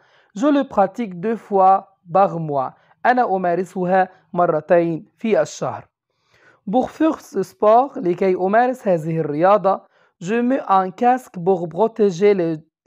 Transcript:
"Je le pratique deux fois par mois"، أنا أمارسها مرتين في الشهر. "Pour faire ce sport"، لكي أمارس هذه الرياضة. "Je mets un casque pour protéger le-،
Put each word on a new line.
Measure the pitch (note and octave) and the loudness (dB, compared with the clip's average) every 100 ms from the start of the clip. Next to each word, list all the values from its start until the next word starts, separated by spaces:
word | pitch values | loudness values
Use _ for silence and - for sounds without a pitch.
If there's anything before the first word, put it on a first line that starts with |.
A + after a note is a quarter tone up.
| _ _ _ G3+ | _ _ _ -4
"Je | C#4 | 0
le | C#4+ | 0
pratique | C4+ - F#3+ F#3+ A3+ F3+ | 0 0 -2 -2 -10 -8
deux | G3 A3+ | -6 -6
fois | - G3 F#3+ F#3+ - _ F3 | -2 2 4 4 0 _ -4
par | F3 G3 E3 | 0 0 0
mois"، | D#3+ C#3+ B2+ - _ _ - | -6 -4 -6 -10 _ _ 0
أنا | B3+ A#3+ F#3+ | 2 0 0
أمارسها | F3+ E3+ F#3 G3+ F3+ F#3+ F#3 _ _ | -2 -2 -4 -4 0 0 0 _ _
مرتين | F3 F3 D#3 D#3 F3 E3+ D#3+ - _ | -2 0 0 2 2 2 -2 -10 _
في | A3 F3+ | -2 0
الشهر. | D3 - D3+ A2+ - _ _ _ _ _ _ _ - | -2 -4 -10 -10 -16 _ _ _ _ _ _ _ -4
"Pour | A3 - | -2 -2
faire | - D#4+ - | -2 -2 -2
ce | - - | -8 -8
sport"، | F#3+ - G#3 A3+ C#4 D4 | -8 -2 2 4 2 -2
لكي | F3+ F3 G3 | -4 -2 0
أمارس | F#3 F#3 G#3+ B3 B3+ G#3+ | 0 0 2 0 -2 -2
هذه | F3 D#3 D#3+ | -2 -2 -4
الرياضة. | D3+ D3 F3+ G#3 F#3+ G3+ - _ _ _ | -4 0 2 2 2 -2 -6 _ _ _
"Je | E3+ | -6
mets | A#3 A#3+ C4+ - | -2 0 -2 0
un | F#3+ F#3+ | 0 0
casque | F#3 A#3+ B3+ B3+ F#3 | 0 0 0 -4 -8
pour | E3+ F#3+ E3+ | -2 -2 -2
protéger | E3 A3 A3 G#3 E3+ G#3 | -2 -2 0 -2 2 2
le-، | G3+ E3+ D#3+ - _ | 2 0 -4 -10 _